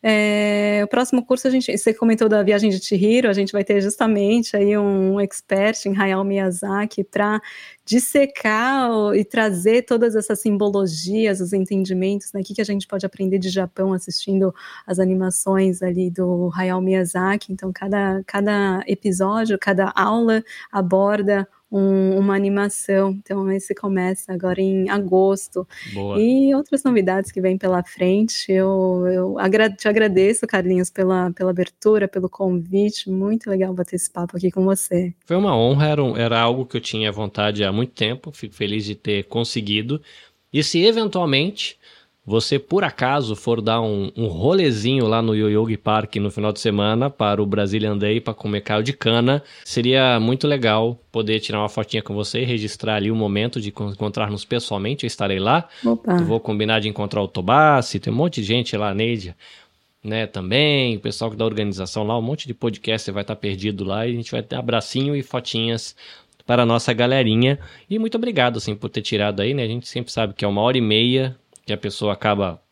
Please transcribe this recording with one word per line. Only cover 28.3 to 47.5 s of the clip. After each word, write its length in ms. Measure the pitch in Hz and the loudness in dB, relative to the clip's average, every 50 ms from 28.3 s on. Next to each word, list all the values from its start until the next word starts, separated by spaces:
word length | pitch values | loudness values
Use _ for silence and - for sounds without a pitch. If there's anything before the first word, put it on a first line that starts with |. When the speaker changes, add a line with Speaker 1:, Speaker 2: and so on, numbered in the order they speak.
| - - - - | -2 -6 -2 0
Speaker 1:
Eu, 540 | 190 190 190 190 190 190 185 185 180 180 180 | 2 2 2 2 2 2 2 0 0 0 0
eu 320 | 180 185 185 185 190 196 - | 0 0 0 0 -2 -2 0
agra-, 320 | 196 190 190 214 220 220 | 0 2 4 4 4 2
te 160 | 202 - - | 0 0 0
agradeço, 600 | 220 208 220 220 214 185 185 190 196 226 233 - | 2 4 4 4 4 4 4 4 4 4 2 -2
Carlinhos, 440 | 220 - 196 180 180 185 180 180 - | -2 0 0 2 2 2 2 0 0
pela, 400 | _ - 190 185 185 180 180 180 175 | _ -2 0 2 2 2 0 -2 -2
pela 180 | - 185 185 | -2 -2 -2
abertura, 580 | 180 175 180 - _ _ - 214 214 214 202 196 | 0 0 -2 -4 _ _ 2 2 4 4 2 0
pelo 200 | - 196 185 185 | -2 -2 -4 -4
convite. 840 | - - 196 190 180 175 170 175 185 196 202 208 214 - - 196 | -4 -2 -2 0 0 0 -2 0 0 2 2 2 0 -4 -6 -4
Muito 400 | 185 190 190 202 220 226 - 220 | -2 -2 0 0 -2 -2 -2 -2
legal 220 | 196 190 190 185 185 | 0 0 0 -2 -2
bater 220 | 180 175 - - | -4 -4 -4 -4
esse 140 | 180 - - | -6 -6 -6
papo 260 | _ 180 175 175 - | _ -6 -8 -6 -6
aqui 140 | 180 180 185 | -2 -2 -2
com 140 | - 190 185 | 0 2 2
você. 500 | 190 196 190 - - - 175 185 180 175 _ _ | 2 2 0 -2 -2 -2 0 0 -2 -6 _ _
Speaker 2:
Foi 100 | _ 170 | _ 0
uma 200 | - 208 202 151 | 0 2 4 4
honra, 320 | 120 113 120 139 139 151 151 | 4 4 4 4 4 4 2
era 140 | 151 147 139 | 2 2 0
um, 140 | 127 - | 0 0
era 240 | - 117 117 117 113 | 0 0 2 2 4
algo 240 | 117 117 120 131 131 | 4 4 2 0 -4
que 120 | 123 - | -4 -4
eu 40 | 120 | -6
tinha 320 | 113 - - 110 110 107 101 | -6 -4 -4 -2 -2 -2 -2
vontade 500 | 107 107 101 - - 104 107 104 104 104 | -4 -6 -6 -2 -2 0 0 0 0 0
há 100 | 98 95 | 0 0
muito 200 | 104 123 123 _ | 0 -2 -4 _
tempo. 400 | - 110 107 120 143 - 160 143 | -4 -2 -2 -2 -6 -10 -18 -16
Fico 220 | - - - - | -14 -16 -16 -8
feliz 300 | - 107 101 104 107 104 | -6 -4 -4 -4 -4 -6
de 100 | 104 104 | -6 -10
ter 300 | - _ - 104 101 98 | -10 _ -4 -4 -4 -4
conseguido. 760 | _ - 113 117 - - 123 107 101 101 107 107 120 139 151 - - - - - _ _ _ _ _ | _ -4 -4 -4 -2 -4 -6 -2 0 -2 -2 0 -2 -6 -6 -8 -12 -20 -20 -20 _ _ _ _ _
E 120 | - 143 151 | -2 -2 -2
se 200 | - - 170 175 | 0 0 2 4
eventualmente 960 | 220 226 226 226 208 - 185 175 156 135 135 151 185 202 - - - - _ _ - - - _ _ _ _ _ - | 4 2 2 -2 -2 -2 -2 0 2 2 2 0 0 -4 -6 -10 -10 -10 _ _ -20 -20 -20 _ _ _ _ _ 0
você, 300 | 101 113 110 - - 139 | 0 0 0 2 -2 -2
por 260 | 139 - 165 196 202 | -2 0 -2 0 0
acaso, 500 | 156 - - 139 127 135 147 135 110 107 | -2 -4 -2 -2 0 0 0 -2 -4 -6
for 280 | 101 - - 117 113 107 | -6 -2 -2 -2 0 0
dar 180 | 107 113 117 | 0 0 0
um, 320 | 113 110 107 101 98 95 - | 0 -2 -2 -2 -4 -6 -4
um 120 | - 117 | -4 -4
rolezinho 800 | 107 85 80 95 135 180 196 185 147 120 107 101 120 135 135 120 107 | -4 -2 0 0 2 4 4 4 2 2 0 0 0 2 2 2 2
lá 140 | 110 113 113 | 2 2 2
no 120 | 113 110 | 2 2
Yoyogi 440 | 107 107 107 104 104 113 113 110 104 | 2 2 2 2 2 2 0 -2 -4
Park 380 | _ - 107 107 107 104 - | _ 0 0 0 0 -2 -4
no 140 | 110 101 104 | -4 -4 -4
final 220 | 95 - 104 107 104 | -4 -2 -4 -2 -4
de 80 | - | -2
semana 480 | - 113 101 101 101 104 110 113 123 143 | -2 0 0 2 2 2 2 2 0 -2
para 340 | 139 _ 113 104 104 101 107 | -2 _ 0 0 2 0 0
o 40 | |
Brazilian 500 | 101 | 0